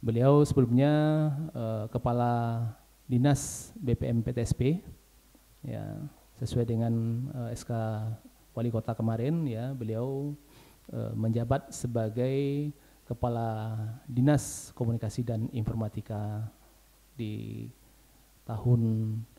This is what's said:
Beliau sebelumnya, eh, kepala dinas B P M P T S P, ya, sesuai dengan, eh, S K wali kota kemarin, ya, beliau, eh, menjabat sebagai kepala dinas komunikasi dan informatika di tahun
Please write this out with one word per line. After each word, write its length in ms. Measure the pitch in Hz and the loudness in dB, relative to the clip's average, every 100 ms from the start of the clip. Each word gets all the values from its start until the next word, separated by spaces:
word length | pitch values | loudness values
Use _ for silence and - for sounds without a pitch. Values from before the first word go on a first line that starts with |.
Beliau 400 | 117 113 127 147 | 0 4 6 8
sebelumnya, 500 | 147 - 123 120 143 151 151 156 156 143 160 | 6 6 6 6 6 4 4 4 2 0 -4
eh, 320 | 123 113 110 110 | -4 -4 -2 -2
kepala 380 | 120 123 120 120 120 117 117 117 - - _ - | -2 0 2 2 2 0 0 -2 -6 -18 _ 0
dinas 640 | 123 139 139 - - - - | 4 4 4 0 -10 -12 -8
B 160 | 151 | 0
P 160 | 117 131 | 0 2
M 160 | 117 113 | 0 0
P 80 | |
T 80 | 123 | -2
S 140 | 117 - | -2 2
P, 260 | 127 170 - - _ - _ _ _ _ | 2 0 -4 -20 _ -20 _ _ _ _
ya, 240 | - 110 104 104 143 - - - | -10 -8 -6 -8 -10 -14 -20 -10
sesuai 240 | 120 123 117 | -4 -2 0
dengan, 560 | 117 117 117 113 117 131 131 | 0 0 0 0 -2 -4 -6
eh, 160 | 117 | -8
S 80 | 120 | -8
K 100 | - 117 110 110 110 110 - _ _ - | -6 -4 -2 -4 -4 -8 -12 _ _ -4
wali 160 | 117 | -2
kota 240 | 113 110 113 | -2 -2 -2
kemarin, 480 | 113 113 123 165 156 | 0 0 0 0 -2
ya, 320 | 110 123 135 | -4 -6 -6
beliau, 560 | 110 110 123 135 143 147 - - - - - | -4 -4 -2 -4 -6 -8 -16 -20 -20 -20 -12
eh, 240 | 117 110 | -8 -6
menjabat 560 | 110 113 113 117 135 - | -2 0 0 2 0 -2
sebagai 1040 | - 127 117 110 110 123 135 143 143 147 147 - - _ | -6 -2 0 -2 0 0 0 0 -2 -4 -8 -18 -20 _
kepala 720 | 120 123 117 113 110 110 110 110 113 - | -4 -2 0 -2 -2 -4 -6 -6 -8 -6
dinas 640 | 120 131 147 - - - | 2 6 4 2 -10 -14
komunikasi 480 | - 120 117 110 - | -4 0 0 -2 -4
dan 240 | 120 113 117 | -4 -2 -2
informatika 960 | 123 110 113 107 110 - 104 104 104 110 - - _ _ _ _ | -2 -2 -2 -4 -6 -8 -6 -4 -6 -8 -10 -20 _ _ _ _
di 560 | - 110 107 110 110 113 - - - - - _ _ | -10 -8 -6 -8 -10 -12 -14 -20 -20 -20 -20 _ _
tahun 720 | - 113 123 120 113 110 110 110 113 | -10 -2 4 4 4 0 -2 -4 -8